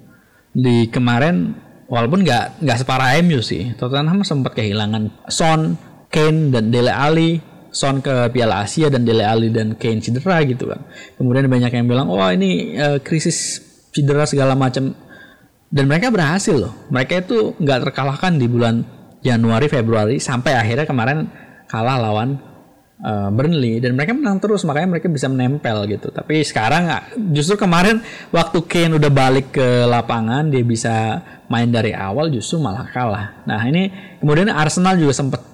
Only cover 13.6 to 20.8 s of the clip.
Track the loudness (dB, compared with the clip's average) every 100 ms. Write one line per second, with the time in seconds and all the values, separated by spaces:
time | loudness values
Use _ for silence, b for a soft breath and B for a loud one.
13.6 | -14 _ _ -2 0 2 0 2 2 2
14.6 | 0 -2 -4 -6 B B B B B _
15.6 | _ 0 2 2 0 0 0 0 0 0
16.6 | 0 -8 -4 -2 -2 -2 -2 0 0 -2
17.6 | 0 0 -2 -4 -4 -2 0 2 2 2
18.6 | 2 0 -4 -12 -20 -6 0 2 2 2
19.6 | 2 0 2 2 2 0 -2 -2 0 0
20.6 | 0 0